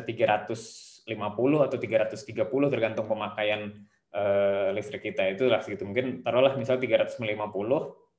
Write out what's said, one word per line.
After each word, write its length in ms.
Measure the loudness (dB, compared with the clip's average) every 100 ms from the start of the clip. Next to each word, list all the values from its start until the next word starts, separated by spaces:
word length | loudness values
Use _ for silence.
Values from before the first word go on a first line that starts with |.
| -4
tiga 240 | 0 2
ratus 320 | 2 0 -8 -10 -16 -20 -16 -10
lima 240 | -6 -4
puluh 320 | 0 2 4 2
atau 80 |
tiga 320 | -2 0 0 0
ratus 160 | -4
tiga 240 | -8 -4 0
puluh, 240 | 2 2
tergantung 400 | 2 0 -2 -4
pemakaian, 720 | -2 -4 -2 0 0 -4 -12 -18 _ _
eh, 560 | -2 2 4 4 2 0
listrik 400 | -2 -4 -8 -6
kita. 160 | 0 0
Itulah 320 | 2 2 2
segitu. 240 | 0 -8
Mungkin 400 | -4 -4 -4 -4
taruhlah 320 | 0 4 4
misal 240 | 4 0 0
tiga 240 | 2 2
ratus 160 | 2 -2
lima 320 | -4 -2 -4
puluh. 480 | -2 0 0 -2 -10 _